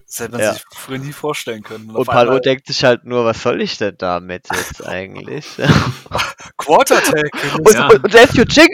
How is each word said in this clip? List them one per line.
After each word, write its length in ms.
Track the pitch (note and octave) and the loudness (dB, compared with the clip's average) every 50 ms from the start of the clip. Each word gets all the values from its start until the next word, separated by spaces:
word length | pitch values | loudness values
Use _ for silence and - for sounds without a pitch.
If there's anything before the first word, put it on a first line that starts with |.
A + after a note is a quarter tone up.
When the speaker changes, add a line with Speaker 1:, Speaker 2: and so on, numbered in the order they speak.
| _ | _
Speaker 1:
Das 140 | _ - - | _ -12 -12
hätte 120 | A#2+ A2+ | -12 -10
man 100 | A2+ A#2+ | -6 -4
Speaker 2:
Ja. 120 | A2 G#2+ - | -2 -2 -4
Speaker 1:
sich 100 | - - - - | -6 -10 -18 -20
früher 220 | - - - C3 C3 | -20 -14 -12 -12 -10
nie 140 | C3+ C#3+ D3 | -10 -12 -12
vorstellen 500 | - - D3+ D3 - - - A#2 G#2+ G#2 | -8 -8 -8 -6 -6 -8 -10 -12 -12 -12
können. 220 | - A2+ A2 A2 A2 | -16 -16 -16 -16 -10
Und 60 | A2 | -6
Speaker 2:
Und 60 | A2+ | -6
Speaker 1:
auf 80 | - - | -4 0
einmal 160 | A#2+ B2 A#2+ A#2 | 2 2 2 2
Speaker 2:
Palo 120 | B2+ B2+ | 2 0
denkt 280 | - C#3 C3 C3 - - | 0 -2 -2 -4 -6 -8
sich 160 | - - - | -6 0 2
halt 220 | C3 B2 A2+ - | 2 2 0 -2
nur, 200 | A#2 B2 B2 A#2+ | -4 -4 -2 0
"Was 160 | A2+ A2+ - | 0 -2 -2
soll 200 | - B2 B2+ F#3 | -2 -4 -2 -2
ich 160 | G#3+ G3 - - | -4 -6 -6 -6
denn 180 | A2+ G2+ F#2+ - | -6 -6 -6 -6
damit 500 | - F#2 F2+ F2 F2+ F2+ F2+ F2+ - - | -6 -4 -4 -6 -6 -8 -12 -12 -10 -10
jetzt 340 | - - - - - - - | -10 -8 -8 -10 -14 -16 -14
Speaker 1:
<laughs> 20 | - | -12
Speaker 2:
eigentlich?" 680 | F2+ F2+ F#2+ F#2+ G2+ G2 G2 - B2+ C#3+ D3+ - - - B2 C#3+ D3 - F#2+ B2+ B2+ - - - - - - - - - - - - - | -10 -10 -10 -12 -14 -16 -14 -12 -12 -12 -14 -14 -10 -4 0 2 2 2 0 -2 -6 -10 -14 -10 -8 -8 -8 -8 -10 -14 -20 -18 -16 -12
Speaker 1:
Quarter-Tag. 760 | - - D#3 G3+ C4 - - - - D#4 - D3+ D3+ D3 - - - C#3+ C#3+ D#3 | 0 2 4 4 4 4 2 2 2 0 0 0 -2 -4 -6 -8 -8 -6 -6 2
Speaker 2:
Und, 140 | D#3+ G#3 G#3+ | 4 4 4
Speaker 3:
Ja. 140 | - C#3 C#3+ | 6 6 6
Speaker 2:
und, 160 | A3+ G3+ C3 | 6 6 6
und 80 | G3+ | 4
selbst 240 | G3 A#3 A#3 - - - | 6 6 6 6 6 2
Yu 60 | A3+ | 2
Jing, 240 | - - C#4 D#4+ E4+ | 4 6 6 6 6